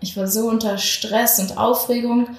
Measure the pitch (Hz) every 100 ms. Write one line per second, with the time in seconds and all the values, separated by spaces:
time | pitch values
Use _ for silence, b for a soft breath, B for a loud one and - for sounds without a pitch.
0 | 185 196 190 214 226 220 214 196 - -
1 | 214 214 233 - 190 - 226 247 - 240
2 | 233 240 240